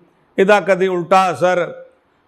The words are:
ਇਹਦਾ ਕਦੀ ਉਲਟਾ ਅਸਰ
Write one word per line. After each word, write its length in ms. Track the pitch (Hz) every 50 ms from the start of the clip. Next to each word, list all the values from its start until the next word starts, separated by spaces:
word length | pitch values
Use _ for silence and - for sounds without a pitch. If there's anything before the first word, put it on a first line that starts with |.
| _ _ _ _ _ _ _ -
ਇਹਦਾ 220 | 190 190 208 208
ਕਦੀ 260 | 170 185 190 175 190
ਉਲਟਾ 460 | 190 185 175 170 143 190 190 190 185
ਅਸਰ 520 | 160 120 170 180 180 175 165 151 - - - - _ _ _ _ _ _ _